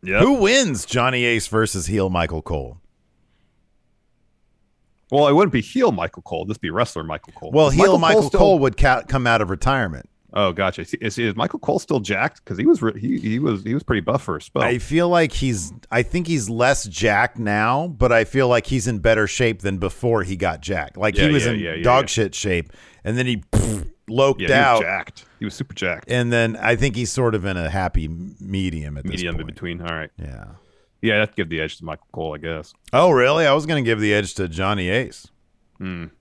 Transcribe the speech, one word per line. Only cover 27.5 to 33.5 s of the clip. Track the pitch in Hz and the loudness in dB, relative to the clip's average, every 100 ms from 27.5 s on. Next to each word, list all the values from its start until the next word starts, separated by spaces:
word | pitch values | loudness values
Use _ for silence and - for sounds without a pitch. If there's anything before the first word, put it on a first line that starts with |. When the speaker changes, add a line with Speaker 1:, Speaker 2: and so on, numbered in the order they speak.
| 92 | -4
Speaker 2:
a | 82 | -4
happy | 95 90 - | -2 0 -2
m-, | 78 82 92 - | -2 -8 -12 -14
medium | 98 95 92 80 73 71 | -8 -4 -4 -4 -8 -8
at | |
this | 69 | -8
Speaker 1:
Medium | 90 87 | -6 -6
in | 82 | -6
Speaker 2:
point. | 80 | -8
Speaker 1:
between. | - 90 85 | -10 -10 -8
All | 85 | -8
right. | 82 78 - | -8 -8 -14
Speaker 2:
Yeah. | 78 60 50 - _ _ _ _ | -14 -14 -18 -20 _ _ _ _
Speaker 1:
Yeah, | 110 107 | 0 0
I'd | 107 | 0
give | - 87 | -2 -4
the | 80 | -2
edge | 78 - | -4 -6
to | |
Michael | 80 78 _ | -12 -14 _
Cole, | - 80 | -10 -8
I | 76 | -8
guess. | 80 80 78 _ - | -8 -10 -12 _ -2
Speaker 2:
Oh, | 127 180 | 2 4
really? | 139 123 156 | 6 4 4
I | 156 | 4